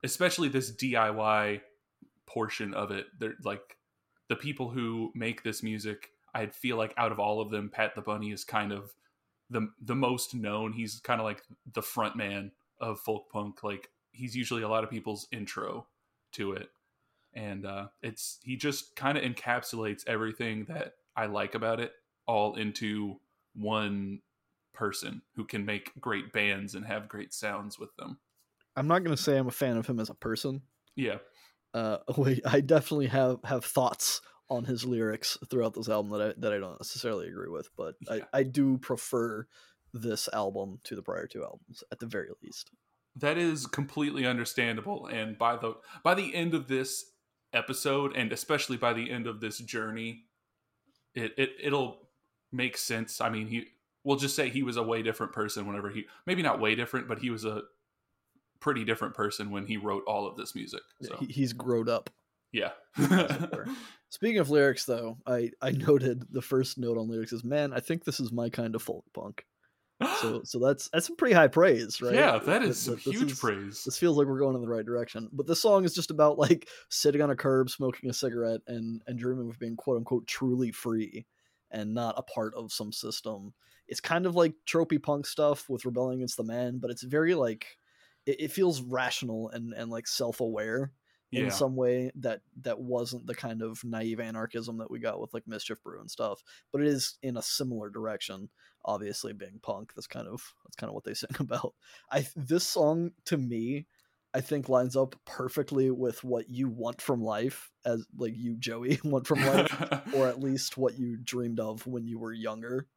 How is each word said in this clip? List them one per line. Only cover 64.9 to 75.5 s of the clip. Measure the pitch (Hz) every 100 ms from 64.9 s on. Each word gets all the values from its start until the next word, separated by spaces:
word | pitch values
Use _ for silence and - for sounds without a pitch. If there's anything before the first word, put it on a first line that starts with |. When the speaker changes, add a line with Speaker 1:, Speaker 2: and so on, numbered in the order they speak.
| 117 117 117 -
Speaker 2:
I, | 123 120 -
I | 131
noted | 135 - 143 127 123 120
the | 135
first | - 131 131 -
note | 120 113
on | 113
lyrics | 113 110
is, | 117
"Man, | 117 147 143
I | 123
think | - 165 -
this | -
is | 123
my | 117 117
kind | 120 113 110
of |
folk | - - -
punk." | - 101 - - _ _ _ _ _ 262 415
So, | 113 113
Speaker 1:
<gasps> | -
Speaker 2:
so | 127
that's, | 131 143 -
that's | 165 -
some | 339
pretty | 254 180
high | 147
praise, | 160 180 117 113 -
right? | 120
Speaker 1:
Yeah, | 247 277 110
that | - 208
is | 220 117 -
Speaker 2:
That, |
Speaker 1:
some | 117
Speaker 2:
that |
this | -
Speaker 1:
huge | 208 190
Speaker 2:
is, | 131
Speaker 1:
praise. | 123 101 98 104
Speaker 2:
this | - -
feels | 175 147
like | 139
we're | 135
going | 139 127
in |
the | 117
right | 113 107
direction. | 120 117 110 113
But | 139
this | 143